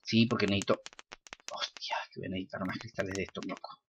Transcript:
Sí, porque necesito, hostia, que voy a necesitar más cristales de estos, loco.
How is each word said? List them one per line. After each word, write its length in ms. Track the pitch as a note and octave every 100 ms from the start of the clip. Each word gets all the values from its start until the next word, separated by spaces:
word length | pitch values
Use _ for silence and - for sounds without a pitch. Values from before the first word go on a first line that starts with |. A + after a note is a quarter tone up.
Sí, 220 | - A2+ A#2
porque 200 | A#2 G2+
necesito, 360 | G2 F#2+ - - - - - - - -
hostia, 440 | - - - - - -
que 80 | -
voy 80 | F#2
a 20 |
necesitar 360 | F#2 F#2+ G2 F#2+
más 120 | -
cristales 360 | A2 - F#2+
de 100 | F#2+
estos, 220 | F2+ - G2
loco. 340 | F#2+ - - _